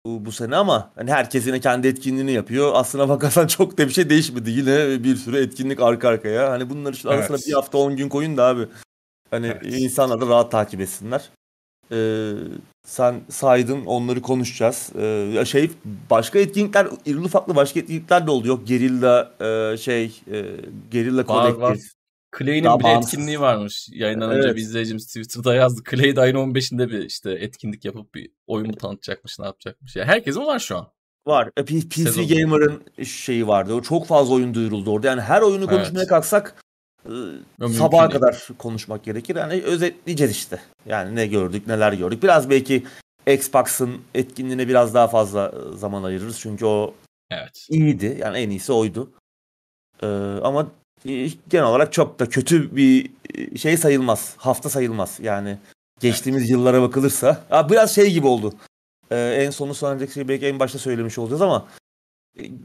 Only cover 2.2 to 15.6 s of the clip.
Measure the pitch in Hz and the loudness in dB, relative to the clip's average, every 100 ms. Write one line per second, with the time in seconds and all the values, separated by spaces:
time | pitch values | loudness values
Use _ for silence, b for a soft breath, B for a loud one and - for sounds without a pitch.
2.2 | 135 120 101 127 143 131 123 139 139 139 | -2 -2 -2 0 2 2 0 0 0 2
3.2 | 143 170 160 - 190 - 139 180 160 151 | 2 2 2 2 0 2 0 2 4 4
4.2 | 160 123 113 120 131 143 143 131 123 127 | 2 -4 -4 -2 2 2 2 0 0 0
5.2 | 117 139 127 - 131 135 120 117 123 113 | 0 -2 -2 -2 -6 2 2 4 2 0
6.2 | 107 110 135 123 123 143 139 127 117 143 | 0 0 0 -2 -6 -8 -8 -6 -2 -2
7.2 | - 139 - 139 - 143 139 135 139 143 | -2 -4 -2 -2 0 0 0 0 -4 -2
8.2 | 156 135 127 123 107 B - _ _ _ | -2 2 2 2 -4 B -20 _ _ _
9.2 | - 120 117 - - 127 131 131 131 113 | -8 -4 -4 -6 -6 -4 -2 0 0 0
10.2 | 123 120 113 113 104 92 95 - 107 139 | 4 4 4 0 -2 -4 -8 -8 -8 -8
11.2 | - _ _ _ _ _ - 113 110 110 | -8 _ _ _ _ _ -8 -2 -2 -2
12.2 | 107 104 82 - - _ - - 123 120 | -4 -8 -10 -14 -18 _ -10 0 0 0
13.2 | - - 139 127 120 139 92 120 120 123 | -8 -2 4 4 2 -2 -2 -2 -2 -4
14.2 | 123 127 120 - 113 - - - 107 107 | -2 -2 -2 0 0 -2 -8 -4 -2 -2
15.2 | 101 110 131 139 | -2 -2 0 2